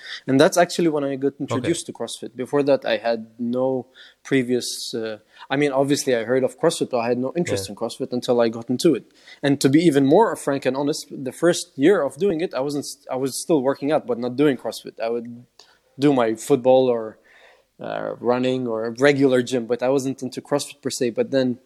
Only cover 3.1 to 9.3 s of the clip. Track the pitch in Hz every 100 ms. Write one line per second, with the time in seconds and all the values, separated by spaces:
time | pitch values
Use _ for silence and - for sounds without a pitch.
3.1 | 117 113 - 120 123 131 131 120 _ -
4.1 | _ - 135 123 123 113 - - 120 110
5.1 | 107 _ - - 135 147 135 139 139 -
6.1 | 120 110 131 123 - 165 165 117 123 117
7.1 | 123 131 175 170 101 98 104 117 - 131
8.1 | 123 - 120 117 117 117 123 170 120 -
9.1 | _ -